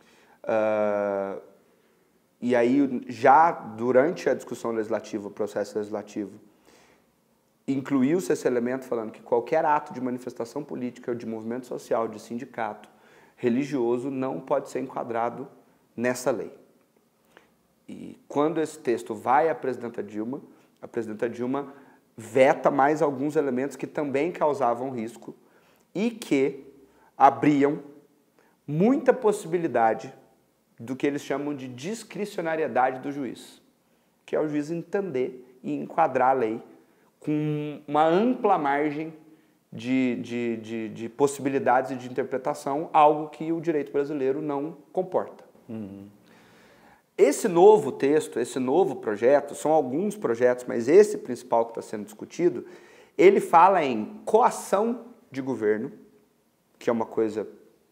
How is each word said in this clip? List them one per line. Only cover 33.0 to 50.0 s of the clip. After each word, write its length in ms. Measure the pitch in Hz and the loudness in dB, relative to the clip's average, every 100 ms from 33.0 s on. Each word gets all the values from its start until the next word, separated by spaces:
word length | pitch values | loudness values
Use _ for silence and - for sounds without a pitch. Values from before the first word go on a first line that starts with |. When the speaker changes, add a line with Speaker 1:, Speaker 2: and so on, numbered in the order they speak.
Speaker 1:
do 100 | 139 | -8
juiz, 500 | 143 127 - - - _ _ _ _ _ _ | -8 -8 -10 -18 -20 _ _ _ _ _ _
que 120 | - 147 | -6 -4
é 40 | |
o 60 | 151 | -2
juiz 240 | 147 147 | -4 -4
entender 880 | 170 160 202 190 127 127 - - - | -6 -6 -4 -4 -4 -4 -6 -18 -14
e 100 | - | -8
enquadrar 560 | 143 143 - 156 127 123 | -8 -4 0 2 4 2
a 40 | |
lei 280 | 135 113 117 - - _ _ _ _ | 2 0 -2 -10 -20 _ _ _ _
com 640 | - 151 151 147 151 147 - | -4 -2 -2 -4 -6 -10 -2
uma 180 | 147 160 | 2 4
ampla 500 | 175 240 247 208 180 | 4 2 2 0 2
margem 540 | 143 143 151 147 160 - - _ _ _ _ | 2 0 0 -4 -8 -12 -20 _ _ _ _
de, 440 | 113 120 131 127 120 | -10 -2 0 0 -2
de, 400 | 113 120 120 113 | -6 -6 -4 -6
de, 300 | 110 113 110 | -8 -8 -8
de 180 | 107 113 | -10 -8
possibilidades 800 | - 143 139 135 135 123 127 135 | 0 0 0 -2 0 2 2 0
e 60 | 131 | -6
de 120 | 123 | -8
interpretação, 800 | 127 123 127 147 147 139 143 170 | -6 -4 -4 -4 -6 -4 -6 0
algo 380 | 160 151 156 151 | 4 6 4 -4
que 200 | - 160 | -8 -6
o 100 | 165 | -4
direito 300 | 160 151 135 | -2 -2 -2
brasileiro 500 | 143 143 151 170 143 | -4 -2 -2 -2 -2
não 360 | 156 143 151 170 - | -4 -6 -6 -10 -10
comporta. 500 | 185 180 127 98 - - _ - | -6 -2 -4 -4 -12 -20 _ -14
Speaker 2:
Uhum. 380 | 113 98 98 101 104 _ - _ - _ _ - _ _ - | -12 -12 -14 -18 -20 _ -20 _ -20 _ _ -20 _ _ 4
Speaker 1:
Esse 300 | 233 - 220 | 4 4 2
novo 420 | 170 202 214 131 | 8 10 8 4
texto, 480 | - 139 151 151 113 | 0 2 2 2 -4
esse 200 | 120 135 | -4 -2
novo 380 | 127 156 190 123 | 0 2 2 0
projeto, 580 | 110 104 117 143 - | -4 2 4 4 2
são 180 | - 147 | -4 2
alguns 440 | 156 131 139 | 2 2 -2